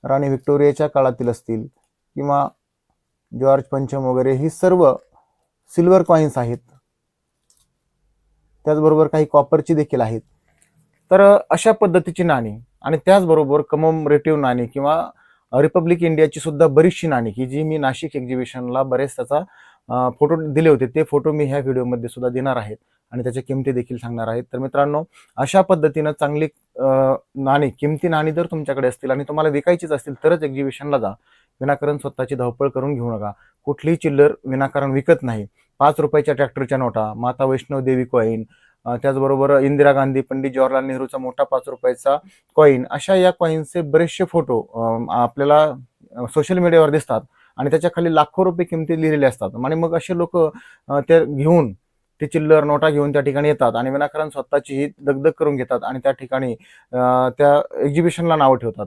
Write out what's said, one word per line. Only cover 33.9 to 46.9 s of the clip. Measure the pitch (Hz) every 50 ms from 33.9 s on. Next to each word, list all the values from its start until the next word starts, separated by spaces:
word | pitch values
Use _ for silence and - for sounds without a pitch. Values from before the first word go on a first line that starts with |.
| 170
चिल्लर | 160 - 160 139 139 143 147 - _ -
विनाकारण | 131 131 135 135 135 - 143 139 139
विकत | 131 139 139 - 170 165
नाही. | 139 123 113 107 104 - _ _ _ _ _ _
पाच | 139 147 143 -
रुपयाच्या | 151 147 - 151 147 156 143
ट्रॅक्टरच्या | 135 143 127 _ 139 135 123 139 131
नोटा, | 127 120 101 113 110 107 107
माता | 113 117 123 123 - 135
वैष्णव | 131 131 127 - - 143 135
देवी | 127 131 131 127 127
कॉइन, | 123 - 123 110 110 113 110 110 _ _ _ _ _ _ _ _
अ, | 123 123
त्याचबरोबर | 117 - 139 135 135 139 139 139 135 139 135 143 139
इंदिरा | 135 139 147 143 147 143
गांधी, | 135 139 135 135 131 135
पंडित | 135 _ 131 135 135 135
जवाहरलाल | 127 131 135 127 135 131 131
नेहरूचा | 135 131 127 135 - - 135
मोठा | 127 127 123 - 139
पाच | - 139 127 -
रुपयाचा | 139 131 - - 127 123 - - 139 139 151 _ - _ _ _ _ _
कॉइन, | - 156 147 131 127 127 -
अशा | - 143 - - 196
या | 185 180 180
कॉइनचे | 180 _ 175 165 160 160 151 - - 175
बरेचसे | 160 143 143 156 139 - - - 185
फोटो, | - - 170 143 127 123 110 - _ 110
अ, | 113 113 113 113 113 120 80
आपल्याला, | 85 120 120 120 _ 143 139 143 147 151 156 151 127 135 127 _ _ _ _ _ -
अ, | 117 - -
सोशल | - 156 143 - 185 180
मीडियावर | 175 175 165 165 156 147